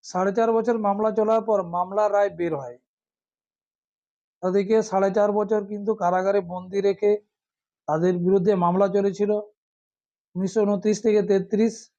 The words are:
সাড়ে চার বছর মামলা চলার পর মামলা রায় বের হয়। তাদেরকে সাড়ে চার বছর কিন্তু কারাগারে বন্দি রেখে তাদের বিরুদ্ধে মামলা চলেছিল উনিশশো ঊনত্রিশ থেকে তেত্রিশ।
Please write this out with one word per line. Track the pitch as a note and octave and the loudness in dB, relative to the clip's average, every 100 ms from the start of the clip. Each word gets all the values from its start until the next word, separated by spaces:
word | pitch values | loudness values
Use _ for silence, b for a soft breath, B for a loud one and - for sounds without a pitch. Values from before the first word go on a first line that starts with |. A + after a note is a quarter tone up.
| - | -8
সাড়ে | F#3 F#3+ G3 | -2 -2 0
চার | A3+ | 0
বছর | A3+ A3 A3+ | 0 0 0
মামলা | G#3 G3 A3 | 0 0 0
চলার | G#3+ G#3+ A3+ | 0 2 0
পর | G#3+ G#3 | 2 -2
মামলা | F3 F3 F3+ G3+ G#3+ | 0 -4 -2 0 0
রায় | G3+ G3+ E3+ | 2 0 -2
বের | E3+ D3 | -6 -6
হয়। | B2+ B2 _ _ _ _ _ _ _ _ _ _ _ _ _ _ _ _ | -8 -16 _ _ _ _ _ _ _ _ _ _ _ _ _ _ _ _
তাদেরকে | F#3 G3 G3 A3 | -2 -2 2 0
সাড়ে | G#3+ F#3+ G3 | 0 0 0
চার | G3 G#3 | 2 0
বছর | G#3 G#3 G#3+ G3 | 0 0 -2 -2
কিন্তু | G#3 G3+ A3 | -8 -4 -2
কারাগারে | F3 F3+ F#3+ G3+ | 0 0 0 0
বন্দি | F3 F3+ F#3 G3 | -2 -12 -6 -2
রেখে | G3 F#3+ G#3 G#3 _ _ _ _ _ _ - | 0 2 2 0 _ _ _ _ _ _ -4
তাদের | D#3 F3 F3 | 0 2 2
বিরুদ্ধে | F3 G3 F#3 G3 | 2 2 2 2
মামলা | F3 F3+ G3 | 2 2 2
চলেছিল | G3 G3 F#3+ G3+ G#3 G#3 _ _ _ _ _ _ _ _ F3+ | 2 -2 -2 -2 -2 -4 _ _ _ _ _ _ _ _ -6
উনিশশো | F#3 A3 | -2 0
ঊনত্রিশ | G3+ G3+ G#3+ G#3 | 0 0 0 0
থেকে | A3+ G#3 | 2 0
তেত্রিশ। | F#3+ G3 F#3+ G#3 A3+ A3 - | 2 0 0 0 0 -2 -20